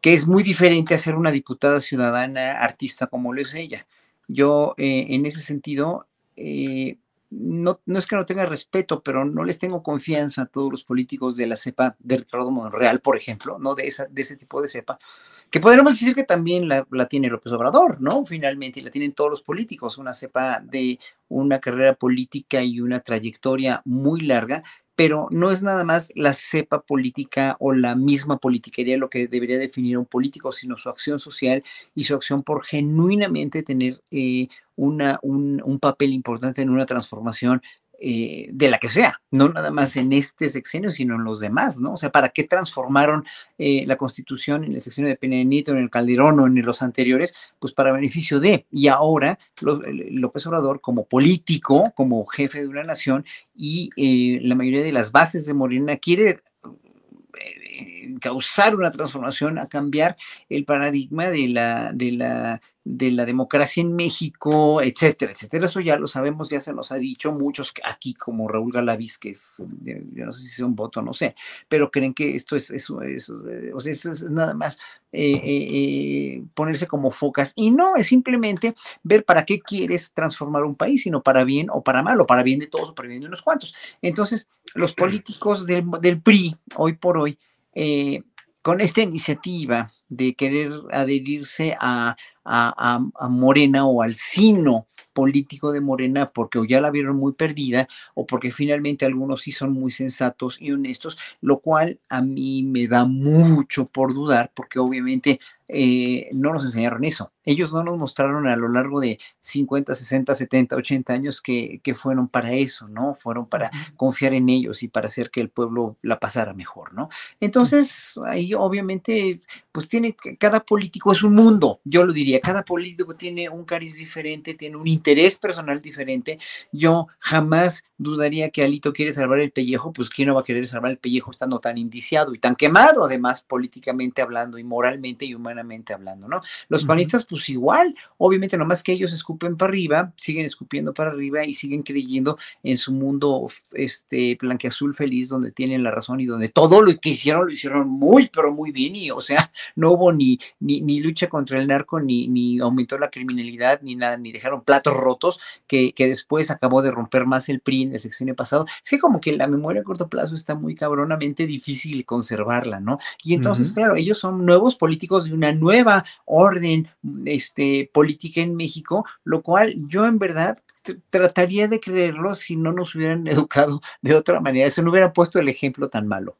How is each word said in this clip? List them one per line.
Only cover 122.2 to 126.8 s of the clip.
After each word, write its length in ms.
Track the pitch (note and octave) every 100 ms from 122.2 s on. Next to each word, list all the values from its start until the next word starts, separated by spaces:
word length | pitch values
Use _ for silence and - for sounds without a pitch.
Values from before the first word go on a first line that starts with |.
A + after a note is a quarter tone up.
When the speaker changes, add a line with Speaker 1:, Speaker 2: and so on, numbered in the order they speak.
| C3+ C3
Speaker 1:
cada 240 | C3 F#3+
político 520 | G3 F3 F3+ F3 F3 E3
tiene 340 | F3+ F3 E3+
un 160 | E3 D#3+
cariz 300 | E3+ E3 D#3
diferente, 580 | D#3+ - D3+ D#3 D#3
tiene 240 | D#3 D3+ D3+
un 100 | D#3+
interés 520 | D#3+ D#3+ C#3+ F3 F#3+
personal 420 | G#3 E3+ D#3 C#3+
diferente. 580 | D#3 C#3+ C3+ C3 B2 D#3 - - -
Yo 360 | D3